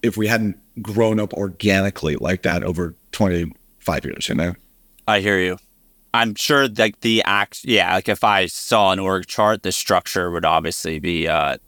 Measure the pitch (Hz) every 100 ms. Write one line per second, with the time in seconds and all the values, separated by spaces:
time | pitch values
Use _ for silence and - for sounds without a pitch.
0 | 117 110 107 113 107 - _ - 104 104
1 | 110 107 104 - 98 87 104 95 98 -
2 | 78 - 85 92 - 87 92 85 85 -
3 | _ - 101 87 82 - _ _ - 78
4 | - - - - 87 - _ _ _ _
5 | - 104 101 95 90 90 _ _ _ _
6 | _ 120 117 104 - 143 135 110 110 -
7 | 117 113 - 101 101 - - 107 87 92
8 | 101 101 110 101 90 - - 113 98 95
9 | 95 95 - - 107 104 95 - - 92
10 | - 95 87 85 82 82 82 - 82 78
11 | 85 82 80 80 73 65